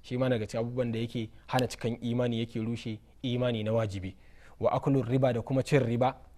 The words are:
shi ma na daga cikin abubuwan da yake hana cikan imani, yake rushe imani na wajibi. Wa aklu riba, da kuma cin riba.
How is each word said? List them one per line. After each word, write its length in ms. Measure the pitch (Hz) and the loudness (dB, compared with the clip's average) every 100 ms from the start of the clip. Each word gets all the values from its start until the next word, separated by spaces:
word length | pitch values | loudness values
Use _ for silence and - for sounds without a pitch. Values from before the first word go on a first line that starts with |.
shi 140 | - 127 | -6 0
ma 100 | 131 | 2
na 60 | 120 | 2
daga 100 | 104 | 0
cikin 140 | 117 | -4
abubuwan 320 | 120 123 120 | -4 -2 -2
da 80 | 113 | -2
yake 300 | 117 123 110 - - | -4 -4 -6 -10 -2
hana 200 | 127 120 | 0 0
cikan 300 | - 113 117 | -2 -4 -2
imani, 380 | 120 120 123 113 | -2 0 0 0
yake 200 | 117 113 | -4 -4
rushe 400 | 110 117 120 104 - - | -4 -4 -6 -10 -12 -8
imani 400 | 127 120 123 117 | -4 0 0 0
na 80 | 107 | 0
wajibi. 420 | 113 110 95 95 - - - - - | 0 0 -4 -8 -12 -18 -20 -20 -2
Wa 120 | - | 0
aklu 300 | 131 143 135 | 2 2 2
riba, 320 | 117 131 131 | 2 2 4
da 80 | 120 | 2
kuma 220 | - 131 | 0 0
cin 160 | - 143 | 4 4
riba. 320 | 113 117 127 - - | 4 2 2 0 -12